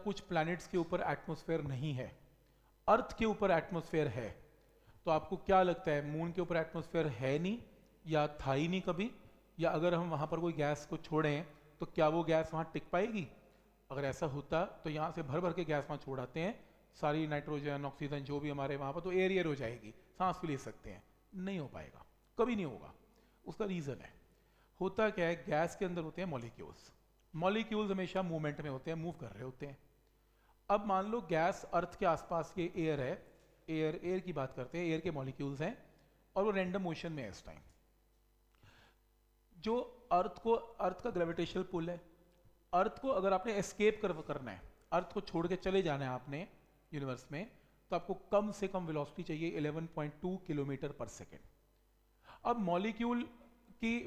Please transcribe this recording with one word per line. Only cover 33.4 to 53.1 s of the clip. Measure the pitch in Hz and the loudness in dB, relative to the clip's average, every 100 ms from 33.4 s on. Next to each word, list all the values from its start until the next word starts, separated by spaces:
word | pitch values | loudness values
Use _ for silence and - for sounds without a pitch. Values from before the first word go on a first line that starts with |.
| - _ - | -20 _ -6
एयर, | 160 156 160 | 0 0 -2
एयर | 175 185 | -2 -2
की | 180 | -2
बात | 151 131 | -4 -4
करते | - 123 170 | -6 -6 -2
हैं, | 175 | 0
एयर | 160 | 0
के | 175 | 0
molecules | 147 131 131 143 139 | -2 -4 -4 -4 -2
हैं | 165 262 - - _ _ _ - | -4 -4 -12 -20 _ _ _ 0
और | |
वो | 214 | 2
random | 196 180 190 | 2 0 0
मोशन | 180 156 170 | -2 -2 -4
में | 156 | -6
है | 110 | -8
इस | 87 - | -10 -14
time। | 78 - - _ _ _ _ _ _ _ _ - - - _ _ _ _ _ _ 180 | -18 -20 -20 _ _ _ _ _ _ _ _ -20 -20 -20 _ _ _ _ _ _ -6
जो | 214 240 247 - - | 0 0 0 -10 2
अर्थ | 175 202 - | 2 2 0
को, | 226 | 2
अर्थ | 233 - - 190 180 | 2 2 -2 -2 -2
का | 247 | -2
gravitational | 180 170 165 170 185 | 0 0 0 -2 -2
pull | 185 180 165 | -2 -2 -2
है, | 175 - - _ _ - _ _ | -6 -12 -20 _ _ -20 _ _
अर्थ | 175 214 - | 4 4 2
को | 269 | 0
अगर | 254 190 | 2 4
आपने | 185 233 | 4 2
escape | 202 - - 208 214 | 0 -2 4 4 4
कर, | - 160 156 | 0 -2 -4
करना | 135 127 | -6 -6
है, | 90 - - _ | -10 -16 -20 _
अर्थ | - - | 0 0
को | 208 | -4
छोड़ | - 165 170 | -2 0 0
के | 180 | 0
चले | 190 196 | 2 2
जाना | 165 139 | 4 0
है | 135 | -2
आपने | 127 - 143 190 - - _ _ | -4 -4 -8 -8 -14 -20 _ _
universe | 151 135 123 - | -6 -4 -6 -6
में, | 143 220 - - _ _ | -8 -8 -12 -20 _ _
तो | 175 | -4
आपको | - 185 - | -2 -6 2
कम | 202 208 | 4 4
से | 202 190 | 0 -2
कम | 190 170 | -2 -2
velocity | 151 143 - | -2 -4 -6
चाहिए | 170 156 165 | -6 -2 -2
eleven | 165 147 151 165 | 0 -2 -2 -6
point | - 147 147 | -4 -6 -4
two | 180 185 - | -4 -4 -2
kilometer | 147 143 135 147 | -2 0 -2 -6
per | - 113 | -6 -10
second। | - 90 73 - - _ _ _ _ _ _ - - | -10 -16 -18 -20 -20 _ _ _ _ _ _ -20 -4
अब | - 240 | 0 2
molecule | 185 175 214 220 233 | 4 4 2 0 2